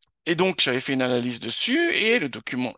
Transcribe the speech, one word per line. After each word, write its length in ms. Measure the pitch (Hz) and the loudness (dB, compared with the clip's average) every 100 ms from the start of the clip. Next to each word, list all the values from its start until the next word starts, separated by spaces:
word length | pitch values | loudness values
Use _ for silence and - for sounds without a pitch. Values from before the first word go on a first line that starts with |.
| _ _ - | _ _ -2
Et 100 | 170 | 2
donc, 260 | 190 - | 2 2
j'avais 180 | 143 123 | 0 0
fait 140 | 131 | 0
une 80 | 135 | 0
analyse 400 | 127 123 123 117 | 2 2 0 -4
dessus, 520 | 113 - - 285 339 - | -4 -2 0 0 2 2
et 220 | 220 240 | 2 2
le 120 | 143 | 0
document, 440 | 110 - 127 123 | -6 -6 -4 -4